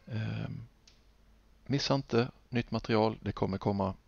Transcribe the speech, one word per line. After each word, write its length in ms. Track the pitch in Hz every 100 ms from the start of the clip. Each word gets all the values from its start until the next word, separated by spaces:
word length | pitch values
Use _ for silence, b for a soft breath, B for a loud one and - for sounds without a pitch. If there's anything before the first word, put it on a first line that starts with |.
| - 110
Ehm, 500 | 110 110 110 - 113 - - - - _ - - - _ -
missa 280 | 143 -
inte 340 | 139 - 117 127 - _
nytt 220 | 120 -
material, 480 | 113 - 113 110 113
det 120 | 101
kommer 260 | - 98 95
komma. 360 | - 101 95 95